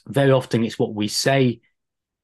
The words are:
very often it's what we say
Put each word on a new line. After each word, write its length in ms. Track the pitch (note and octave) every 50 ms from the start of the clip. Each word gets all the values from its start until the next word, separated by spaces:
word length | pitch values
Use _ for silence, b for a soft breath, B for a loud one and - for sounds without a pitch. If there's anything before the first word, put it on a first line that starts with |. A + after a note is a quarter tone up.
| _
very 240 | - G#2 C#3 C#3 C3+
often 320 | C3+ B2+ - - - A2+ A2+
it's 140 | G#2+ - -
what 140 | B2 A2 G#2+
we 140 | G#2 G#2+
say 540 | G#2 - - - C#3 C3+ C3+ C3 B2 A#2 - _ _ _ _ _ _ _ _ _ _ _ _